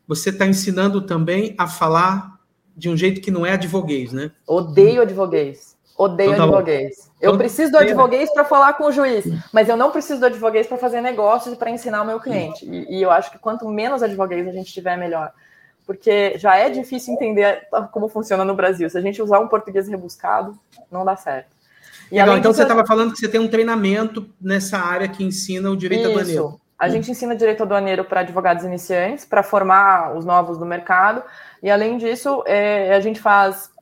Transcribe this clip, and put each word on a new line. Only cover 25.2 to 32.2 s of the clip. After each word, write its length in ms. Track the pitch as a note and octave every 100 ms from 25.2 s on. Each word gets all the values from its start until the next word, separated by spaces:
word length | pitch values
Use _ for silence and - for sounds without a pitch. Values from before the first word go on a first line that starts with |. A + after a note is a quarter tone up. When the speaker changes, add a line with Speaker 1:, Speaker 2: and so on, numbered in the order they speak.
Speaker 1:
ensina 460 | F#3+ F#3 - F#3 G3
o 80 | G3
direito 320 | F3+ G#3+ A#3
Speaker 2:
Isso. 20 | G#3
Speaker 1:
aduaneiro. 420 | F3 D#3 D3 - _ -
Speaker 2:
A 80 | G#3+
Speaker 1:
Hum. 20 |
Speaker 2:
gente 220 | A3 A3
ensina 240 | B3 A#3+ A3+
direito 260 | A3 G#3+
aduaneiro 420 | G#3 G3+ G3 F#3 F#3
pra 160 | F#3
advogados 440 | F3+ F3+ F3+ F3 F#3
iniciantes, 580 | F3+ F3+ F3+ F#3 C#4+
pra 200 | - G#3+
formar 720 | G3 G#3 F#3+ F#3+ G3 F#3 D#3 D#3+
os 80 | E3+
novos 320 | F3+ E3+ E3
do 80 | E3+
mercado. 560 | F3 E3+ F3+ G3+ A#3+ - - - _
E, 80 | F#3+
além 280 | G3+ A3 A#3+
disso, 460 | A3+ A#3+